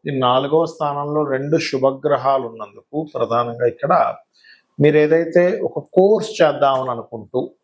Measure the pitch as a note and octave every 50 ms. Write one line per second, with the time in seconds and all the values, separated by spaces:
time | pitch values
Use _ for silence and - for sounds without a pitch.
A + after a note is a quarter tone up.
0 | _ D3+ C#3 C3 B2+ B2 B2+ C3 C#3 C#3 D3+ E3 E3+ D#3+ E3+ - D#3 D3 C#3+ C#3+
1 | C#3+ D3 D3 D3+ D3+ C#3 C3 C3 C#3 D3 D#3 D#3 D3+ - - C3 B2+ C3+ C3+ C3+
2 | C#3 D3+ C#3+ C3 B2 C3+ C#3 C3+ B2 A2+ A2+ A2+ G#2+ G2 G#2 A2+ _ _ C#3+ D3+
3 | D#3+ D3+ - B2 A#2 A2 A#2 A#2+ A#2+ A#2+ A#2 A#2+ B2 A#2 A#2 - - C#3 F3+ D#3+
4 | - - - - _ _ _ _ _ - - _ _ _ _ - C#3+ D3+ D3 D3+
5 | D3+ D3+ D#3+ E3 E3+ E3 E3 F3 F3 F3+ F#3 - - - - D3+ - _ - F#3
6 | F#3+ G3+ A3 G3+ - - - - F3 D3+ C#3+ C#3+ C#3 C#3 C3+ C3 B2+ B2+ A#2+ A#2
7 | A2 _ - A2 G2 - - B2+ D3+ - _ _